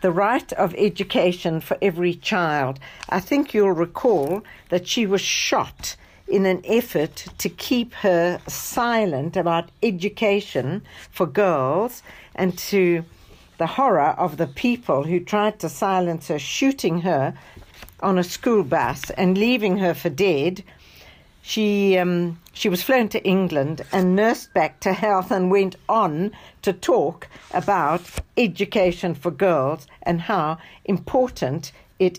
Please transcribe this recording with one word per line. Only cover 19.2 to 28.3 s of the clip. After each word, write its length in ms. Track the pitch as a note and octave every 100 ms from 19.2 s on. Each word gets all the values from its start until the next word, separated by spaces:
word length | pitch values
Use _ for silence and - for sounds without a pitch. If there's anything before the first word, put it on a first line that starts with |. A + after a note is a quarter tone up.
| F#3 F#3
leaving 400 | A3+ B3 G#3 F3+
her 160 | F#3
for 140 | E3 F3
dead. 560 | C3+ G3 D3 D#3 F#3+ - - - - - - _ _
She, 540 | - - G#3+ G3+ G3 F#3
um, 440 | F3+ F3 F3 E3+ -
she 160 | - G#3+
was 140 | F#3+
flown 260 | - C4 A3
to 140 | -
England 580 | - F#3+ F#3 D3 C#3 C#3+ -
and 240 | F#3+ F#3 F#3+
nursed 360 | A3 B3 -
back 280 | F#3+ D#3 -
to 120 | G3
health 380 | F#3+ G#3+ G3 F#3
and 180 | G3 F#3
went 280 | G3+ F#3+ F#3 -
on 440 | A3 G3 D3+ G3+ - - -
to 100 | -
talk 560 | F3 - B3 D3 E3+ - - -
about 500 | - F3 G3 D3 E3+ - - -